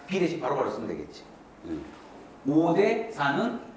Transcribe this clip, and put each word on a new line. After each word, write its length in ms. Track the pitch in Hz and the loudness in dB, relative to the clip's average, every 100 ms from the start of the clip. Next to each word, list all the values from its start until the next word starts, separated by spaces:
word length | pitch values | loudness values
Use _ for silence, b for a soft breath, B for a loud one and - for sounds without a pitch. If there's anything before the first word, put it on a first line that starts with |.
| - | -4
B 120 | 190 | 0
대신 200 | 170 165 | 0 0
바로바로 300 | 127 151 - | -2 0 -2
쓰면 180 | - - | -2 -6
되겠지. 340 | 85 76 - - - - - - | -6 -8 -14 -20 -20 -20 -16 -10
응. 160 | 76 - - - - - - 139 | -8 -10 -16 -20 -20 -20 -8 2
오 280 | 156 170 | 4 6
대 360 | 175 220 233 - | 6 4 2 -2
사는 480 | - 139 196 240 - - | -2 0 2 0 -2 -10